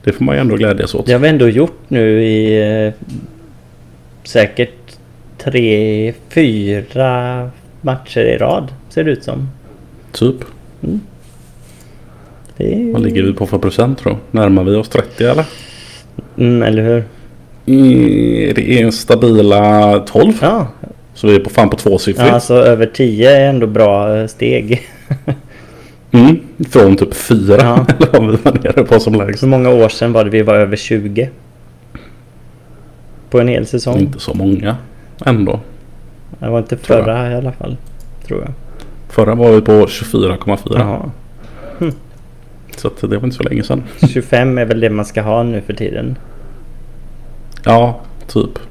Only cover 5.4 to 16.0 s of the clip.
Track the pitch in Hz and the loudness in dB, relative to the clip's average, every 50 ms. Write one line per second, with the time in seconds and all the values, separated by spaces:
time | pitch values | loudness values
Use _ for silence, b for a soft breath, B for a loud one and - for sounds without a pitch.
5.4 | - 139 123 127 117 110 107 104 110 110 107 107 110 113 117 - - - - 165 | -8 -2 0 0 2 2 2 0 0 0 -2 -2 -2 -4 -6 -10 -18 -4 0 2
6.4 | 156 127 110 107 101 101 101 104 110 - - 131 131 131 127 123 123 123 127 123 | 2 2 0 -2 -2 -4 -4 -4 -6 -8 -4 -2 -2 0 -2 -2 -4 -6 -6 -8
7.4 | 123 123 - - - - - - - 139 127 127 - - - 120 113 113 120 - | -10 -12 -14 -18 -20 -20 -20 -8 -6 -6 -6 -6 -8 -6 -2 0 0 0 0 0
8.4 | - 127 156 - 135 131 - - - - - 160 156 156 135 - - - - 131 | 0 -2 -2 -4 -6 -8 -14 -18 -20 -8 -4 -2 -2 -2 -2 -4 -6 -10 -8 -8
9.4 | 139 135 135 - - - - - - - - - - - - - 113 127 131 131 | -8 -10 -12 -16 -20 -20 -20 -20 -20 -20 -20 -20 -20 -18 -4 -2 0 0 0 -4
10.4 | - - - - - - - - 160 160 180 214 - - - - - - - - | -12 -18 -18 -20 -20 -20 -18 -12 -8 -6 -6 -8 -8 -12 -20 -20 -20 -20 -20 -20
11.4 | - - - - b b b b b b b b b b b b b b b b | -20 -20 -20 -20 b b b b b b b b b b b b b b b b
12.4 | b - - - - 52 - 208 240 233 226 120 110 101 - 92 95 101 107 - | b -20 -10 -6 -4 -4 -2 -4 -4 -4 -2 -2 -2 -2 -2 0 -2 -2 -2 -2
13.4 | - - 107 92 - 95 - - 117 123 135 - - 101 101 110 - - - 113 | -4 -4 -2 -2 -2 -2 0 0 0 0 -2 -2 -4 -4 -4 -4 -8 -6 -2 0
14.4 | 107 101 95 95 90 95 101 104 107 - - - - - - - 117 117 135 151 | 2 2 2 2 2 2 0 0 -2 -2 -4 -4 -4 -4 -6 -2 0 0 0 0
15.4 | 160 - B B B B B B B B B B | -2 -6 B B B B B B B B B B